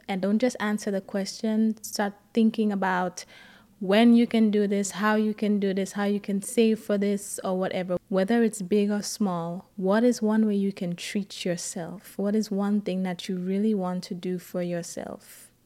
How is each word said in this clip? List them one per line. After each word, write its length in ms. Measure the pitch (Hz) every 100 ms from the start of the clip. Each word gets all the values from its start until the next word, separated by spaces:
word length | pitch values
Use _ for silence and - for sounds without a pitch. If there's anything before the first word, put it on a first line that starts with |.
| -
And 120 | 190
don't 180 | 190 214
just 180 | 247 -
answer 320 | 208 208 -
the 100 | 196
question. 800 | 196 202 190 - 220 220 220 214
Start 320 | - - 202 196 _
thinking 400 | - 220 220 214
about 500 | 202 190 185 180 175 - - - - _ -
when 340 | 185 202 240
you 120 | 233 233
can 240 | 226 220
do 160 | 208 202
this, 260 | 202 196
how 240 | 180 214 214
you 180 | 214
can 260 | 214 208 208
do 140 | 196
this, 200 | 190 190
how 120 | 208 202
you 140 | 208
can 220 | 202 202
save 380 | 196 - 220 220
for 180 | - 208
this 400 | 202 202 - -
or 160 | 196 185
whatever. 380 | 185 - 185 175 -
Whether 340 | 190 190 233
it's 200 | 226 220
big 280 | 180 208 202
or 120 | 208
small, 680 | 196 - 202 175 165 175 - -
what 300 | 185 208 247
is 160 | 233
one 240 | 214 220 220
way 100 | 202
you 160 | 196
can 240 | 196 180 175
treat 480 | - 208 190 -
yourself? 760 | 185 170 - 202 165 180 - -
What 160 | 202
is 160 | 214 208
one 300 | 196 202 208
thing 240 | 202 185
that 240 | 185 175 -
you 80 | 185
really 380 | 180 196 220
want 300 | 208 180 180 -
to 80 |
do 260 | 175 185 180
for 220 | - 180
yourself? 920 | 175 175 170 - - - - - - _